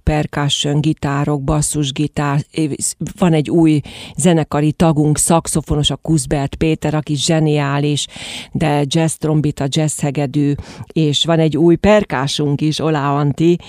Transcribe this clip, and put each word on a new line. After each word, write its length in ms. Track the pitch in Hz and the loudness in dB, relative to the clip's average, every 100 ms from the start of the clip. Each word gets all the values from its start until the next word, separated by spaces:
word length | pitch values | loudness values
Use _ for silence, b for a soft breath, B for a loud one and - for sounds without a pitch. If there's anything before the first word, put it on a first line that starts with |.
percussion, 800 | - 151 151 147 143 - 143 147 | -2 -2 -2 -2 -2 -2 -2 0
gitárok, 600 | 151 151 143 143 143 147 | 0 -2 -2 -2 -2 -2
basszusgitár, 1000 | 135 151 147 151 139 139 147 - 143 143 - - 151 - - - 156 - | -2 -2 -2 -2 -2 -2 -4 -2 -2 -2 -2 -4 -4 -4 -6 -6 -10 -2
van 140 | 180 | 2
egy 180 | 160 139 | 2 2
új 300 | 170 160 147 - B B B | 4 4 2 -2 B B B
zenekari 560 | 180 165 151 147 151 | 2 2 0 0 0
tagunk, 460 | - 165 151 151 147 | 2 2 4 2 2
szaxofonos, 720 | - 165 - 165 - 151 147 | 2 0 0 -4 -2 -2 -2
a 60 | 139 | -2
Kuszbert 580 | - 160 131 151 139 | -2 -2 0 -2 -4
Péter, 400 | - 160 156 151 | -2 -2 0 -2
aki 200 | 151 147 143 | -2 -2 -2
zseniális, 880 | - 160 156 147 143 143 147 143 - B B B B | 0 2 2 2 0 0 0 -2 -4 B B B B
de 320 | - 151 147 143 | -4 0 0 2
jazz 260 | 165 160 | 2 0
trombita, 500 | - 151 156 147 - 139 | 0 0 0 0 -2 -2
jazz 320 | 156 156 - | -2 -2 -2
hegedű, 520 | 147 135 139 147 143 139 B B B | -4 -2 -2 0 -2 -2 B B B
és 320 | 160 151 139 | -2 0 2
van 140 | 156 165 | 2 2
egy 180 | 160 147 | 2 4
új 180 | 170 170 | 4 4
perkásunk 840 | 202 214 - 131 139 - 147 143 | 4 4 2 -4 -4 -2 -2 0
is, 180 | 156 147 | -2 -2
Olá 300 | 156 151 139 | -2 -2 -2
Anti, 480 | 143 143 - 165 175 | 0 0 2 2 2